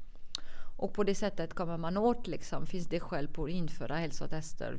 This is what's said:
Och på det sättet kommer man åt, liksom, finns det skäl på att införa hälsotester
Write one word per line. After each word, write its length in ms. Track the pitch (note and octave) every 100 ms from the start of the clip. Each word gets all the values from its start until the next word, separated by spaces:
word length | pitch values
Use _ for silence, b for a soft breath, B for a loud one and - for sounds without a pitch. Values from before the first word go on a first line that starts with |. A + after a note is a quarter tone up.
| - - - B B B B B
Och 160 | G3
på 100 | G3
det 120 | G3 F#3+
sättet 380 | G3+ - E3
kommer 240 | - E3+ E3
man 200 | E3 F#3+
åt, 300 | A#3 A#3+ F#3
liksom, 380 | C#3+ - D3+ D#3
finns 220 | F#3 E3+
det 120 | D#3+
skäl 280 | - D#3 D3
på 160 | -
att 60 | D3
införa 460 | F3+ D#3 - A#2+ D3+
hälsotester 800 | E3 - C#3+ D#3 D#3 - A2+